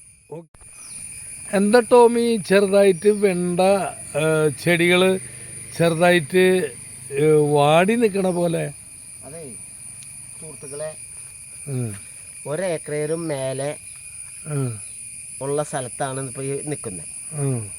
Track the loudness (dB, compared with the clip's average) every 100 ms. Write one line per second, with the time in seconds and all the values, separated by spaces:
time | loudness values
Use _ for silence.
0 | _ _ _ -18 -18 -20 -20 -20 -20 -18
1 | -18 -18 -18 -18 -4 0 4 4 6 6
2 | 6 6 0 0 2 2 4 4 4 4
3 | 2 4 2 0 0 2 2 2 -2 -8
4 | -8 -2 0 2 0 0 0 2 4 4
5 | 4 0 -6 -20 -20 -20 -10 -2 0 4
6 | 4 4 2 2 4 4 0 -8 -20 -20
7 | -8 0 4 4 4 4 6 6 4 4
8 | 2 2 0 0 0 -2 -6 -10 -20 -20
9 | -20 -20 -18 -16 -16 -18 -20 -20 -20 -20
10 | -20 -20 -20 -18 -18 -16 -14 -12 -12 -12
11 | -18 -20 -20 -20 -20 -16 -10 -6 -6 -10
12 | -18 -20 -20 -16 -10 -6 -4 -6 -6 -6
13 | -4 -4 -6 -6 -6 -6 -8 -10 -14 -20
14 | -20 -20 -20 -18 -8 -4 -4 -6 -16 -20
15 | -20 -20 -20 -12 -6 -4 -4 -6 -8 -8
16 | -8 -6 -10 -8 -8 -6 -8 -10 -10 -12
17 | -14 -18 -14 -6 -4 -4 -6